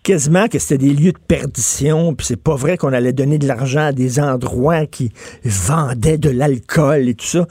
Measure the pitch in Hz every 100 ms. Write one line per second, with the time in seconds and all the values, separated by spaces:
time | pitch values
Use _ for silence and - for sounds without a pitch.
0 | - 185 139 175 220 - - 139 139 143
1 | 175 - _ 151 123 - - - 139 156
2 | 170 123 - 120 - 143 143 180 143 127
3 | 123 127 135 151 139 117 135 139 151 135
4 | 127 123 147 127 120 123 139 165 151 -
5 | 123 - - - 120 98 90 160 139 120
6 | 156 156 151 123 147 127 - 165 143 151
7 | 127 117 - 170 170